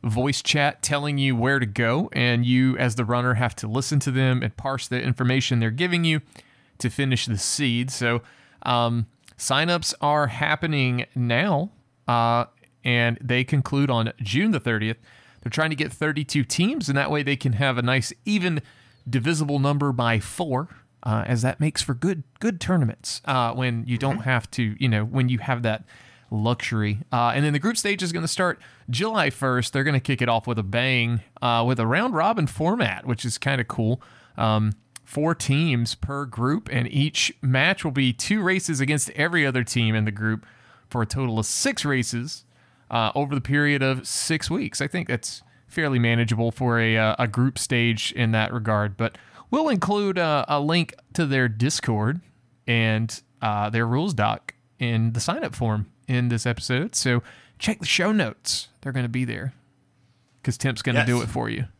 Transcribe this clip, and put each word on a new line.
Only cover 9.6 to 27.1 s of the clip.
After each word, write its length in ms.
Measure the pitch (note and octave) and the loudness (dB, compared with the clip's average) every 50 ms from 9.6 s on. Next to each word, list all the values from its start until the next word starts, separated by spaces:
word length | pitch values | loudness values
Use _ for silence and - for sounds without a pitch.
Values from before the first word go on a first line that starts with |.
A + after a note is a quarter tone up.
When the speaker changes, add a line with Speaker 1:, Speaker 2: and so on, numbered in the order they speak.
| D#3 F3 F3 E3+ D#3 - - - | 2 2 0 0 0 -4 -4 -2
Speaker 1:
are 280 | - D3 D3 D3+ D3 B2+ | 0 0 2 2 0 0
happening 760 | G#2+ - D3+ D3 D3+ D3+ - D#3+ D#3 C#3+ C3 B2+ B2 B2 A#2 - _ | -2 -2 0 0 0 0 0 -2 0 2 2 2 0 -2 -4 -6 _
now, 560 | B2+ B2 A#2+ A#2 A#2+ E3 G#3 F3 C#3+ D#3+ G#3 _ _ _ _ _ _ _ | -2 0 0 2 2 2 2 0 0 -2 -4 _ _ _ _ _ _ _
uh, 380 | - A#2+ A#2 A#2 A#2 A#2 A#2+ A#2+ - _ _ _ _ _ _ _ | 0 2 2 4 4 2 2 0 -2 _ _ _ _ _ _ _
and 340 | B2 A#2+ A#2+ A#2 A#2 A#2 - | 2 2 4 2 2 0 -2
they 220 | - B2 B2 B2 | -2 0 0 0
conclude 480 | B2+ - - C#3 B2+ - - C#3 C#3+ C#3 | 2 2 2 0 0 0 0 0 2 2
on 220 | B2 A#2 A2+ A2+ - _ | 2 0 0 -2 -4 _
June 320 | A#2 G2 G#2 C3+ G3 A3 | -8 -2 0 2 2 2
the 80 | G#3 C#3 | 0 0
thirtieth. 380 | - B2 A2+ G#2+ G#2+ A2 A2+ _ _ - - - - - _ - | 0 0 0 0 0 -2 -4 _ _ -20 -20 -20 -20 -20 _ -12
They're 80 | - B2 | -10 -6
trying 200 | A2 D#3 D#3 D#3+ | -2 0 0 0
to 60 | D#3 | 0
get 160 | D3 D#3 C#3+ | -2 -4 -4
thirty-two 520 | - - D#3 D3+ D3+ D3+ D3 - - D3+ B2+ | -2 -2 -2 -2 0 -2 -4 -2 0 0 0
teams, 440 | - - - F3 G#3+ C#4+ D#4+ F#3+ C#3+ | 0 2 2 2 2 2 -2 -2 0
and 80 | C3+ | 0
that 140 | C#3 C#3 C#3+ | 0 0 0
way 140 | D3+ D3+ C#3+ | 0 0 0
they 100 | C#3+ C#3 | 0 -2
can 180 | C3 - C3+ A#2 | 0 0 0 0
have 220 | G2+ C#3+ C3+ B2+ | 2 2 0 2
a 60 | B2 | 2
nice 300 | A#2+ B2 C3 C3 - - - _ _ | 2 2 2 2 0 -2 -8 _ _
even 380 | - G#3 G#3 F3 F3+ E3 D3+ - - - - - _ _ _ _ B2+ | 0 0 2 2 0 -2 -2 -4 -8 -20 -20 -20 _ _ _ _ -2
divisible 500 | A#2 C3+ A2+ D#3 E3+ D3+ D#3 C#3+ C#3+ C#3+ | -2 0 2 2 0 0 0 0 2 2
number 320 | C3+ C#3+ D3 C#3+ C#3+ C#3+ | 2 2 2 2 2 0
by 280 | C3 A#2+ A#2+ A#2 A2+ A2 | 0 2 2 2 2 2
four, 480 | - - - - F3+ D#3 C3 B2+ D#3 - - - _ _ _ _ | 0 -2 -6 -6 -4 -2 -2 -2 -2 -6 -10 -20 _ _ _ _
uh, 220 | - A#2 G#2+ A2 - | -4 -2 0 0 0
as 160 | - B2+ A2+ | 0 0 2
that 160 | A#2 B2+ C3+ - | 2 0 0 0
makes 240 | D3+ D#3 - - | -2 -2 -2 -2
for 120 | - - C3 | -4 -4 -4
good, 280 | A#2+ - F#3 F#3+ D#3+ C#3 _ _ _ | -2 0 -2 -2 -2 -6 _ _ _
good 220 | - A3+ G3+ E3 | -2 -2 -2 -2
tournaments, 640 | - - F#3 E3+ C#3+ A2 - _ - - - - _ | -2 0 2 2 2 2 0 _ -10 -10 -10 -8 _
uh, 280 | - C#3 B2+ A#2+ A#2 A#2+ | -2 0 0 0 0 0
when 300 | B2 B2+ B2+ A#2+ A#2 A2+ | -2 -2 -2 -2 -4 -2
you 120 | - A#2+ A#2 | -2 -2 0
don't 160 | C3 C3+ D3 A3 | 0 -2 -2 -2
Speaker 2:
Mm-hmm. 40 | A2 C3 | 0 0
Speaker 1:
have 180 | C3 A#2+ - - | 0 0 0 -4
to, 240 | - - A#2+ G#2+ G#2 - | -4 -2 -2 -2 0 0
you 100 | - - | 0 2
know, 160 | A2+ G#2+ G#2+ | 2 2 0
when 240 | A2 A2 C3+ B2+ B2 | 0 0 0 2 2
you 100 | B2+ A2+ | 0 0
have 240 | - - C3 A#2+ | 0 -2 -2 0
that 220 | A#2+ A2+ A2 A2 - - - - - - - - _ _ | 0 -2 -2 -2 -6 -16 -20 -20 -20 -20 -20 -20 _ _
luxury. 720 | A2 G#2+ G#2+ A#2 A#2+ - - - A#2 A2 G#2 G#2 G#2 G#2+ C3+ _ | -4 0 0 0 0 -2 -4 -4 -2 0 0 0 -2 -4 -4 _